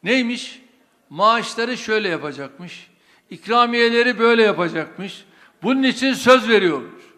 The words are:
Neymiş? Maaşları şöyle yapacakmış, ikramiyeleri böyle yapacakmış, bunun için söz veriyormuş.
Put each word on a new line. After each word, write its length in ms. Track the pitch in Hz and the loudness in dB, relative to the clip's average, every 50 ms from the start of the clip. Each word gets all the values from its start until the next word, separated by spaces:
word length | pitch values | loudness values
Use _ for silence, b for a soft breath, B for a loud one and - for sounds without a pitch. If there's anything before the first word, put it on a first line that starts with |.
| - | 0
Neymiş? 580 | 180 240 262 247 233 247 240 - - - - _ _ _ _ _ _ _ _ _ _ | 0 0 0 0 -2 -6 -8 -10 -14 -16 -20 _ _ _ _ _ _ _ _ _ _
Maaşları 680 | 143 156 196 214 226 233 202 - - 226 233 233 247 | -4 0 2 2 2 0 -2 -6 -6 -6 -4 -4 -6
şöyle 320 | 226 - - 220 214 208 190 | -8 -4 -2 -2 -2 -2 -2
yapacakmış, 760 | 165 151 139 151 131 135 139 135 - - 180 170 - - - _ _ b b b b b b b | -4 -4 -6 -10 -10 -10 -14 -14 -14 -18 -18 -18 -18 -20 -20 _ _ b b b b b b b
ikramiyeleri 920 | - - - 190 226 240 240 240 240 240 233 233 233 233 240 247 247 196 | -20 -18 -6 -2 2 2 2 2 2 2 2 2 4 2 2 2 2 2
böyle 240 | 226 233 233 233 220 | 4 4 4 6 4
yapacakmış, 840 | 208 185 151 175 165 - 160 156 - - - 185 196 - - - b b b b b b b - | 2 2 0 -2 -2 -2 -6 -8 -8 -12 -14 -14 -14 -14 -18 -20 b b b b b b b -2
bunun 200 | 208 269 269 262 | -2 0 2 0
için 300 | 262 - 240 254 269 254 | 0 0 0 -2 -2 -2
söz 360 | - - 233 254 254 214 220 | 0 4 6 6 6 6 4
veriyormuş. 540 | 226 202 190 175 151 135 120 - - - - _ _ | 2 4 4 2 -2 -2 -8 -12 -20 -20 -20 _ _